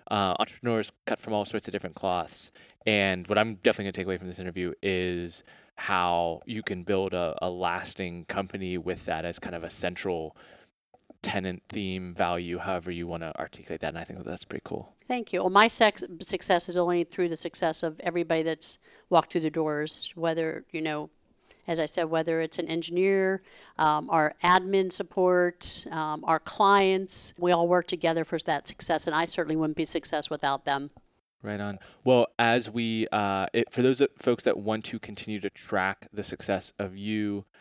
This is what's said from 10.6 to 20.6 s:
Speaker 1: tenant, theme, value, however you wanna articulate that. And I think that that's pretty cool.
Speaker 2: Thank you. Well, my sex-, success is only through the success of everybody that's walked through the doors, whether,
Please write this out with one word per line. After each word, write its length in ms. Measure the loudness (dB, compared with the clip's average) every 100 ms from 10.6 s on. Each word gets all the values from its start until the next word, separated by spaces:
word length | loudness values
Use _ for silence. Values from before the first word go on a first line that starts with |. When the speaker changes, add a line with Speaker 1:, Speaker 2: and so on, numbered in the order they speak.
| _ _ _ _ _ -10
Speaker 1:
tenant, 400 | -6 -4 -4 -6 -8
theme, 460 | -6 -4 -4 -6
value, 460 | -2 0 0 -2 -4
however 320 | -4 -4 -4
you 160 | -6 -6
wanna 240 | -6 -8 -8
articulate 420 | -10 -12 -10 -8
that. 80 | -6
And 80 | -8
I 60 |
think 160 | -10 -10
that 60 | -10
that's 200 | -10 -10
pretty 160 | -10
cool. 300 | -8 -8 -10 _ -6
Speaker 2:
Thank 240 | -6 -4
you. 80 | -2
Well, 100 | 4
my 200 | 6 6
sex-, 340 | 6 4 2 -8 -10
success 460 | -8 -4 2 2 2
is 80 | 0
only 300 | 2 2 0
through 240 | 0 -2
the 80 | -2
success 440 | -6 -2 -2 0
of 160 | -4 -4
everybody 420 | -4 -2 0 0
that's 340 | 0 -2 -4 -8 _ -18 2
walked 220 | 2 4
through 100 | 0
the 80 | 0
doors, 640 | 0 0 0 -4 -6 -10 -4
whether, 500 | -2 0 -2 -4